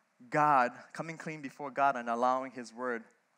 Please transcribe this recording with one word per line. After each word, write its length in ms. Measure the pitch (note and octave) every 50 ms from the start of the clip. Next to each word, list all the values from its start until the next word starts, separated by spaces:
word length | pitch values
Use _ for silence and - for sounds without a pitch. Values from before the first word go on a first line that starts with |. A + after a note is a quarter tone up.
| _ _ _ _ B2+ A#2+
God, 440 | A#2 D3+ D3 D3+ D3 C3 B2 B2 B2+ B2+ - - -
coming 240 | - D#3 D#3+ E3
clean 240 | D#3 - E3 D#3 D#3
before 300 | C#3+ C3 - - D3 C#3
God 260 | B2 C#3 C#3 C#3 C3
and 140 | B2 A#2 A#2+
allowing 400 | A#2 A#2 B2 B2+ B2+ C3 C3 C3+
his 240 | B2 B2+ A#2+ A2 A2
word 300 | A2+ B2+ B2+ A#2+ A2+ A2+ - _ _ _ _ _